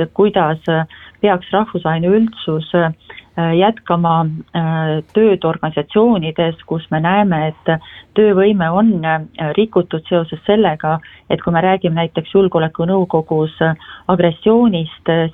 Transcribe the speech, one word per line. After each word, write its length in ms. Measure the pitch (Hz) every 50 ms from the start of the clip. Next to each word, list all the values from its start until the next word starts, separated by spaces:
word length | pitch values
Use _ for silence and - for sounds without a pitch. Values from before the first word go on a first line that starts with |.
| 165 165 -
kuidas, 460 | - 202 208 208 196 165 151 160 160 - 175
äh, 160 | 160 160 160 - - - - - - _
peaks 300 | - 208 185 180 180 -
rahvusvaheline 560 | 190 202 220 - - 175 - 160 165 165 170
üldsus, 640 | 180 202 220 226 220 - - - 170 156 156 156 - -
äh, 200 | 175 170 160 160 - _ - - - - _ - 175 165 165 165
jätkama, 680 | 175 190 220 226 - - - 175 170 170 165 165 165 160 156 156 160 - _ -
äh, 480 | 170 165 160 160 160 160 156 156 156 156 _ -
tööd 320 | 214 220 214 190 - -
organisatsioonides, 1080 | 160 160 - - 160 156 151 147 - - 214 226 240 226 185 156 160 156 - 170 165 160 - -
kus 180 | - 160 165 - -
me 80 | 165 156
näeme, 480 | 160 175 190 208 208 196 165 151 156
et 220 | 156 156 - - 165 160 160 - - - - - _ -
töövõime 500 | 208 214 208 196 185 196 208 214 190 165 165
on, 340 | 175 196 226 226 196 170 160
äh, 160 | 160 160 156 156 - - - 160 147 151
rikutud 460 | 196 220 220 - 185 170 - - 160 - -
seoses 300 | 180 170 165 - 160 156 -
sellega, 540 | - 208 220 208 170 156 156 - 156 160 160 - - - - _ -
et 120 | 170 -
kui 120 | - 175 170
me 80 | 165
räägime 340 | 180 185 190 190 - 175 160
näiteks 380 | 165 170 165 - 165 160 - -
Julgeolekunõukogus, 1200 | 196 196 180 - 165 160 160 - - 165 175 190 190 180 180 - 160 160 - 160 156 156 156 - -
äh, 140 | 165 160 160 - - - - - -
agressioonist, 1000 | - 185 180 175 170 170 - - 214 226 233 247 226 185 165 160 156 - - - 165
äh, 200 | 165 165 165 160